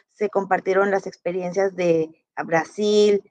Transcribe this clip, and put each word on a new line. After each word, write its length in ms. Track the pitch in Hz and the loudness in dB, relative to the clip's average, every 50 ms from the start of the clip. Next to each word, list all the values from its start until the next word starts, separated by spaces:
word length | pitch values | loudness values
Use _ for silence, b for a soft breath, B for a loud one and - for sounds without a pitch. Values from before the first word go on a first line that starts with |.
| b b | b b
se 180 | _ - 214 196 | _ -6 -6 -4
compartieron 600 | - 196 190 185 185 175 - 185 185 190 196 202 | -2 -2 -2 0 -2 -2 0 0 0 2 2 2
las 160 | 190 190 190 190 | 0 -2 -4 -6
experiencias 680 | - - - 175 175 185 180 180 175 196 196 196 185 | -12 -10 -8 -6 -6 -6 -6 -4 -2 -2 -2 -2 -2
de 500 | 180 180 170 165 160 160 160 - _ _ _ _ - 160 | 0 0 2 2 2 0 -4 -8 _ _ _ _ -10 -6
Brasil, 800 | 160 165 160 156 - - 208 214 208 208 208 208 208 208 196 - _ | -2 -2 -2 -2 -4 -6 -4 0 2 4 4 4 4 4 2 -2 _